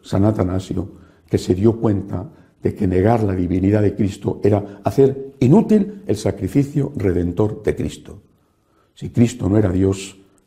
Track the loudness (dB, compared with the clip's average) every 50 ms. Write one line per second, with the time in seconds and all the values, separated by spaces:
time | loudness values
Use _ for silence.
0 | -10 -4 0 2 2 2 2 0 0 -2 -2 -4 -6 -6 -6 -6 -6 -8 -10 -20
1 | -20 -20 _ _ _ -4 -4 -2 0 0 0 2 2 2 2 2 0 -2 0 -2
2 | -4 -6 -8 -8 -10 -10 -16 -20 -20 _ _ _ -6 -4 -4 -2 -2 0 2 2
3 | 2 2 2 2 0 0 -2 -2 -2 -2 0 0 2 2 2 2 2 0 0 0
4 | -2 -4 -4 -4 -4 -4 -2 0 2 2 2 2 0 -4 -10 -6 -6 -2 2 4
5 | 4 4 4 -2 -10 -10 -4 0 4 6 6 6 6 4 2 2 2 0 -6 -10
6 | -6 -4 -4 -2 -2 -4 -4 -2 -4 -2 0 0 0 0 0 -4 -4 -4 -4 -2
7 | -2 0 0 0 0 -2 0 0 0 -2 -2 -4 -4 -4 -2 -2 -4 -8 -8 -10
8 | -18 -20 -20 -20 _ _ _ _ _ _ _ _ _ _ _ _ _ _ _ -14
9 | -12 -4 0 2 2 2 0 -2 -2 0 2 2 2 2 0 0 0 0 0 -2
10 | -6 -14 -18 -20 -20 _ _ _ _